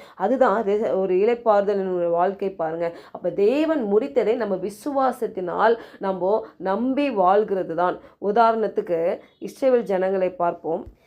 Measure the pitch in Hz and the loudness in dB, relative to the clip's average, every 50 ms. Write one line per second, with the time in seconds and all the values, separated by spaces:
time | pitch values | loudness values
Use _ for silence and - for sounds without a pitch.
0 | - - - - 180 208 254 247 254 233 196 220 226 196 202 208 220 - 151 190 | -12 -20 -6 -4 0 0 2 4 4 4 2 2 0 0 0 0 0 0 0 0
1 | 190 190 185 180 202 233 240 233 - 233 208 202 202 190 208 196 190 190 180 175 | 0 0 2 2 2 2 0 2 2 2 4 4 2 2 0 -2 -2 -2 -2 -2
2 | 175 170 170 170 175 185 196 196 202 190 185 - 165 160 160 165 170 170 170 - | 0 0 0 2 0 0 -2 -4 -6 -8 -6 -6 -6 -6 -4 -4 -4 -6 -6 -8
3 | - - - - - 180 156 - 202 214 254 294 320 311 320 294 233 202 202 214 | -14 -18 -14 -6 -6 -4 0 2 2 2 2 2 0 0 0 -2 0 2 2 0
4 | 254 277 - 254 240 208 226 254 220 202 190 175 180 208 202 - - 294 277 277 | 0 0 0 0 0 2 0 0 -2 -2 -2 -4 -4 -6 -8 -8 -8 -4 -2 0
5 | 262 254 240 - 233 202 - - 185 175 165 175 196 226 320 466 - - - - | 0 0 0 -2 -6 -6 -6 -6 -6 -6 -2 2 2 2 2 2 -2 -10 -12 -6
6 | 202 190 190 185 175 185 214 220 - - - - 175 190 190 208 240 262 269 254 | -4 -4 -2 -2 0 0 0 0 -2 -6 -12 -8 -4 -2 -2 -2 -2 -2 0 0
7 | 294 277 240 202 180 180 196 208 220 185 196 190 170 180 165 160 175 180 156 - | 0 0 0 2 4 4 4 4 2 2 -2 -4 -4 -4 -2 -2 -2 -2 -2 -4
8 | - - _ _ - 196 202 233 233 226 226 226 214 202 - - 202 - 175 165 | -10 -20 _ _ -4 0 2 4 4 4 4 2 -2 -2 -2 -4 -4 -2 -2 -2
9 | 165 180 - - - _ _ _ - 196 - - 285 262 247 240 220 180 196 180 | 0 -2 -2 -4 -8 _ _ _ -14 -14 -6 0 2 2 4 2 2 0 0 0
10 | 185 190 196 190 185 180 180 - 175 170 170 - - 156 160 190 - - - _ | 0 0 0 0 0 -2 -2 -2 -2 -2 -2 -4 -4 -4 -4 -4 -6 -12 -18 _
11 | _ | _